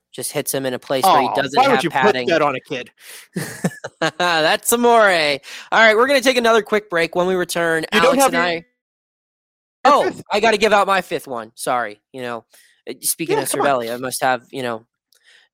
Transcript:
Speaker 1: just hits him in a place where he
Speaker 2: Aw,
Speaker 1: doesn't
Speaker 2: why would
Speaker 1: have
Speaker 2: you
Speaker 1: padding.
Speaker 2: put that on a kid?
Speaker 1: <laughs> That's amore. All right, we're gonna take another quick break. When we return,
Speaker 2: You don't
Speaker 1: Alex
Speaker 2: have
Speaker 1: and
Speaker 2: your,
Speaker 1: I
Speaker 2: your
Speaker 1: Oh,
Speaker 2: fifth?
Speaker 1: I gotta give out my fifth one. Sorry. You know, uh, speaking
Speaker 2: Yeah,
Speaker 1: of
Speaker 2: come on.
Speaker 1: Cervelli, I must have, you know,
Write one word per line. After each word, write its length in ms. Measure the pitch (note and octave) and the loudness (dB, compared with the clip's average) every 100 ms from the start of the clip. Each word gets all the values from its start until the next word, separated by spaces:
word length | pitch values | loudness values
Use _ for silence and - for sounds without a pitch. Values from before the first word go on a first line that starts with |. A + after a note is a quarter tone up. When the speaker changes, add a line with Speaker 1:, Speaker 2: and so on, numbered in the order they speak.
| _ | _
Speaker 1:
just 200 | - B2+ | -12 -8
hits 220 | D3+ C3+ | -6 -6
him 120 | C#3 C3+ | -4 -4
in 80 | |
a 60 | B2 | -6
place 240 | - C#3 F#3+ | -4 0 4
where 160 | D#3 | 4
he 60 | B2+ | 2
Speaker 2:
Aw, 60 | G#2+ | -2
Speaker 1:
doesn't 220 | C3+ C#3 | -2 0
Speaker 2:
why 100 | C4+ | 2
would 80 | C4 | 2
Speaker 1:
have 80 | |
Speaker 2:
you 60 | - | 0
Speaker 1:
padding. 380 | C#3+ C3 B2+ B2 | 0 2 0 0
Speaker 2:
put 60 | |
that 80 | E3 | 0
on 140 | D3 B2+ | 0 -2
a 40 | |
kid? 320 | - C3+ A#2 _ - - - - | -8 -12 -12 _ -20 -20 -14 -12
Speaker 1:
<laughs> 840 | C#3 - F3+ - - - D#3+ - | -10 -8 -8 -8 -14 -4 -4 -2
That's 520 | F3+ E3 D#3 G#3 - | 0 2 2 0 0
amore. 380 | A#3+ A#3+ A#3 G#3 | 2 4 6 6
All 680 | F3 D3+ C#3 - - - G3 | 4 0 -2 -8 -20 -2 4
right, 160 | A3 G#3+ | 4 4
we're 120 | C4 | 2
gonna 140 | C#4+ | 2
take 160 | B3 B3 | 2 2
another 240 | A#3 A3+ | 4 2
quick 280 | - G#3+ G#3 | 2 -2 -2
break. 260 | E3+ E3 F3+ | -2 -2 0
When 120 | F3+ | 0
we 80 | F#3 | -2
return, 500 | F3+ F3 E3+ D#3+ D#3+ | -2 -2 0 -2 0
Speaker 2:
You 80 | G#3+ | 2
don't 180 | - B3+ | 2 4
Speaker 1:
Alex 40 | |
Speaker 2:
have 100 | C4+ | 2
Speaker 1:
and 20 | E3+ | 2
Speaker 2:
your, 80 | |
Speaker 1:
I 80 | F3 | -2
Speaker 2:
your 100 | E3+ - _ _ _ _ _ _ _ _ _ _ _ - | -4 -10 _ _ _ _ _ _ _ _ _ _ _ 2
Speaker 1:
Oh, 180 | C#4 | 4
Speaker 2:
fifth? 200 | F3+ - - | 2 -4 -6
Speaker 1:
I 80 | G#3 | 0
gotta 180 | A3 G#3+ | 2 2
give 160 | G#3+ | 2
out 140 | G3+ F#3+ | 2 2
my 140 | G3 | 0
fifth 260 | F3+ D#3 C#3+ | -2 -8 -8
one. 240 | A#2+ A2 - | -10 -12 -10
Sorry. 460 | - B2 A2+ G#2 _ | -4 -4 -4 -10 _
You 100 | C3+ | -12
know, 220 | B2 A#2 - _ _ _ - | -10 -10 -14 _ _ _ -16
uh, 40 | C3 | -10
speaking 360 | - - E3 G#4+ | -8 -6 -4 -4
Speaker 2:
Yeah, 60 | |
Speaker 1:
of 60 | C3 | -4
Speaker 2:
come 100 | - | -2
on. 60 | C#3 | -2
Speaker 1:
Cervelli, 260 | C3+ A#2 | -2 -4
I 40 | A#2+ | -8
must 240 | B2+ - | -8 -4
have, 240 | C3+ B2+ B2 | -2 -2 -6
you 140 | C3+ | -8
know, 220 | B2 A2+ - _ _ _ _ _ _ | -8 -8 -12 _ _ _ _ _ _